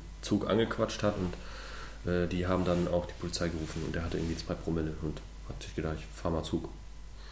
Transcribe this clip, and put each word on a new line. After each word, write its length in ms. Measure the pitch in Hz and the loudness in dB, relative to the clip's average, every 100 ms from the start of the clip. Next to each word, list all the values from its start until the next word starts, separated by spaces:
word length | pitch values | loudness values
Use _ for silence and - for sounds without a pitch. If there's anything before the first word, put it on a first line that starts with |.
| - - | -8 -6
Zug 280 | - 104 - | 2 2 6
angequatscht 520 | 104 113 - 110 - | 4 4 2 0 2
hat 120 | 104 98 | 2 2
und, 960 | 90 - - - - - - - - | 0 -2 -8 -8 -8 -8 -8 -4 2
äh, 160 | 90 87 | 2 4
die 180 | 90 90 | 2 4
haben 180 | 90 90 | 4 6
dann 220 | 87 85 | 4 4
auch 180 | 87 - | 2 0
die 60 | - | -4
Polizei 280 | 87 - 85 | -4 0 0
gerufen 340 | 82 76 80 76 | 0 -2 -2 -2
und 100 | 82 | 0
der 80 | |
hatte 140 | 82 82 | 0 0
irgendwie 180 | 82 78 | 0 0
zwei 160 | - 87 | -2 -2
Promille 380 | - 82 80 78 | 2 2 2 0
und 180 | 78 - - - - | -2 -4 -8 -10 -8
hat 120 | - | -8
sich 120 | - - | -6 -2
gedacht, 200 | 80 80 | -2 -2
"Ich 60 | - - | -6 -4
fahr 120 | 87 | 0
mal 120 | 80 | 0
Zug." 260 | 78 85 - - - - - - - | 2 0 -2 -8 -12 -12 -12 -12 -8